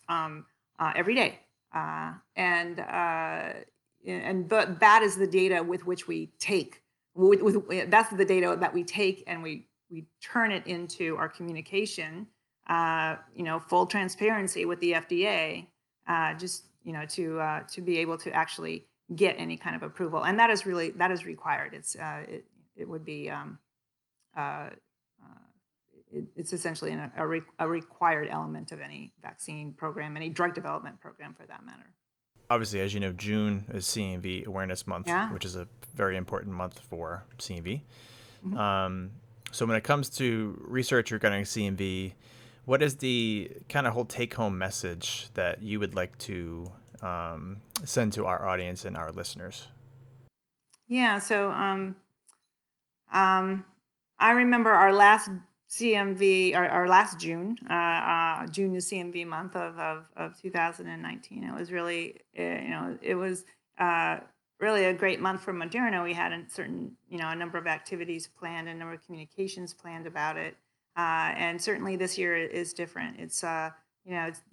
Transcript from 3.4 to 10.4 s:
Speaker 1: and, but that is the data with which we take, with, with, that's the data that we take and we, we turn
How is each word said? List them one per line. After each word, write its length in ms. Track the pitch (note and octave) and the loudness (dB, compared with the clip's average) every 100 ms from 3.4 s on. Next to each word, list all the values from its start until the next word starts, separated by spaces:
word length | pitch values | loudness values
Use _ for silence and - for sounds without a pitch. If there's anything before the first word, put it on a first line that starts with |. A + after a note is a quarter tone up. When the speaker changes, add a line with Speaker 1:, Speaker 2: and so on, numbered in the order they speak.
| - - - _ _ _ F3+ | -6 -10 -14 _ _ _ -8
Speaker 1:
and, 420 | F3+ C#3 F#3+ E3+ | -6 -2 -2 2
but 320 | A3 F#3 E3+ | 2 2 8
that 240 | G#3 A3 | 10 10
is 120 | G#3 F#3+ | 8 2
the 120 | F#3+ | 2
data 340 | F#3 F#3 F3 | 4 4 2
with 240 | E3+ F3+ F3 | 0 -4 -2
which 220 | F3 - | -4 -4
we 240 | E3 D#3+ - | -6 -6 -6
take, 420 | - G3 C3+ - _ _ _ | 0 0 -2 -12 _ _ _
with, 280 | F3 F#3+ G3+ | 6 8 10
with, 500 | - G3+ - F#3 E3+ | 8 4 2 -2 6
that's 180 | G#3 G#3+ G3 | 6 6 4
the 100 | G3 | 4
data 320 | F#3 F3 E3+ | 6 4 2
that 140 | F3+ | 0
we 100 | F3 | 0
take 400 | F3 G3+ G3 F#3+ - | -2 0 0 0 -6
and 160 | E3+ | -8
we, 240 | D#3+ D3+ - _ - | -8 -10 -12 _ -16
we 140 | E3 D#3+ _ | -16 -16 _
turn 300 | - B3 | -4 2